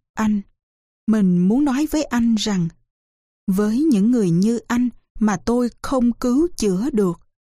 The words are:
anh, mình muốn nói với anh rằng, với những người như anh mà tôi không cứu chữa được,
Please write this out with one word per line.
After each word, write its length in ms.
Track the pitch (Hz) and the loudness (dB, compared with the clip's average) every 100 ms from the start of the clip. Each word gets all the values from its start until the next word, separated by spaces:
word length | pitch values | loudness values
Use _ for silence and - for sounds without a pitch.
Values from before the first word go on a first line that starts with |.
| _ | _
anh, 280 | - 220 208 196 _ _ _ _ _ - | -4 -2 -2 -6 _ _ _ _ _ -2
mình 400 | 220 185 175 180 | 0 2 2 2
muốn 180 | 240 294 | 2 0
nói 220 | 254 302 | 0 -2
với 120 | 302 | -2
anh 320 | 285 240 233 226 | -2 0 0 0
rằng, 320 | 220 196 165 - _ _ _ _ _ _ - | -2 -2 -4 -6 _ _ _ _ _ _ -4
với 360 | 190 214 226 | -2 0 0
những 280 | 320 220 208 | 2 2 2
người 180 | 247 190 | 2 2
như 300 | 170 208 233 - | 2 2 -2 -2
anh 220 | 240 247 - _ - | -2 -2 -4 _ -4
mà 180 | 214 196 | -2 -2
tôi 320 | - 240 240 - | -2 -2 -2 -6
không 300 | - 269 240 | -6 0 0
cứu 360 | 233 247 247 349 - | 0 -2 0 0 0
chữa 320 | 208 180 254 | -2 0 -2
được, 260 | 247 190 170 _ _ _ | 0 -2 -2 _ _ _